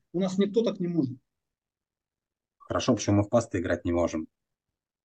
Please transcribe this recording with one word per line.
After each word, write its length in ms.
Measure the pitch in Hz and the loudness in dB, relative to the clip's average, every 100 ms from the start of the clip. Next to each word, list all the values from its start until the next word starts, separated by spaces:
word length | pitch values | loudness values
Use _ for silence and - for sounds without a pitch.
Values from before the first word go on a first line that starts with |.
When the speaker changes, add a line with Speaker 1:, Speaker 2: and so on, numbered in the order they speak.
| _ | _
Speaker 1:
У 80 | 170 | -4
нас 180 | 190 190 | -2 0
никто 240 | 202 214 | 2 2
так 180 | 220 - | 0 -2
не 80 | 175 | -2
может. 240 | 165 123 - _ _ _ _ _ _ _ _ _ _ _ _ _ _ | 0 -2 -4 _ _ _ _ _ _ _ _ _ _ _ _ _ _
Speaker 2:
Хорошо, 360 | - 85 - | -6 -2 0
почему 220 | 110 - 101 | 0 2 2
мы 60 | |
в 40 | 101 | 4
пасты 300 | - - 92 | 0 0 -4
играть 260 | 87 85 | -2 -2
не 80 | 90 | 0
можем? 360 | 87 85 82 80 _ _ _ _ _ _ _ | 0 0 -2 -8 _ _ _ _ _ _ _